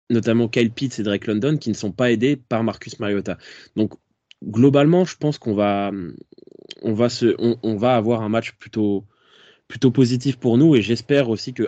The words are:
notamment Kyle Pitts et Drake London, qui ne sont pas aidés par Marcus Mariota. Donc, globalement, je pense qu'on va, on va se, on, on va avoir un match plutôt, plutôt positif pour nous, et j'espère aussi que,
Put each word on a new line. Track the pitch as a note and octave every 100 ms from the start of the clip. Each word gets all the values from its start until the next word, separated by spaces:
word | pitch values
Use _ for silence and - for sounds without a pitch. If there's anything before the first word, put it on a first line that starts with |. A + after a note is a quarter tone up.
| -
notamment | A#2 A2 A2+ A2+
Kyle | B2 A#2
Pitts | A#2 C3+ -
et |
Drake | G#2 G2+ -
London, | G#2+ C3 D3+
qui | -
ne |
sont | G2+ G#2+
pas | F#2 B2
aidés | A2+ B2+ C3+
par | - A2+
Marcus | A2+ - - -
Mariota. | G#2+ G2+ F#2 F2 - - -
Donc, | - G#2+ - _ _ _ _
globalement, | - A2 C#3 C#3 D3 F3
je | F3+ -
pense | D3+ D3+
qu'on | A#2
va, | G2+ G#2 G2+ G2+ G2 F2 - - - - - - -
on | A2+
va | G#2+ A#2+
se, | - A#2 -
on, | A#2 A2+
on | A2 G#2
va | A#2+ B2
avoir | A2 A#2
un | A2
match | A2+ -
plutôt, | - - A2 G#2 G2 - _ _ _ _ _ -
plutôt | - C3
positif | C3+ A#2+ B2 C#3 B2+
pour | B2 A#2
nous, | D#3+ C3
et |
j'espère | G2 A#2 - C#3+ A#2+
aussi | G#2+ -
que, | B2+